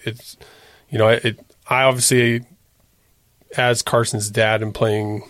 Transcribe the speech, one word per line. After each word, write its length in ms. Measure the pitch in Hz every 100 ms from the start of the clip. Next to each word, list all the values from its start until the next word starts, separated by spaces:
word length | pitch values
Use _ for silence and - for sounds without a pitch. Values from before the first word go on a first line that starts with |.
it's, 320 | - 113 - - - - - _ _
you 80 | 110
know, 100 | 110
I, 60 |
it, 260 | 117 123 110 - _ -
I 140 | 131
obviously, 600 | 131 127 123 123 120 120 123 _ _ _ _ _ _ _ _ _ _ -
as 260 | 123 120
Carson's 480 | - 117 113 - 104
dad, 320 | 104 110 110
am 120 | 107
playing 500 | 101 113 107 107 104 -